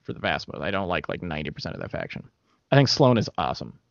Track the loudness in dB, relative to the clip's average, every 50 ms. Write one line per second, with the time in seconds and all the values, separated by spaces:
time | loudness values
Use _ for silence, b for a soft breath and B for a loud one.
0 | _ -14 -8 -4 -2 -2 -2 -2 -4 -6 -8 -6 -4 -2 -2 -2 -2 -2 -2 -2
1 | -2 -4 -6 -6 -6 -6 -6 -6 -6 -6 -8 -8 -10 -10 -8 -8 -8 -8 -8 -8
2 | -8 -8 -10 -12 -14 -16 _ _ _ _ _ _ _ 4 6 6 6 6 6 6
3 | 6 6 6 4 2 0 -2 -2 -2 -2 -4 -6 -8 -12 -14 _ _ _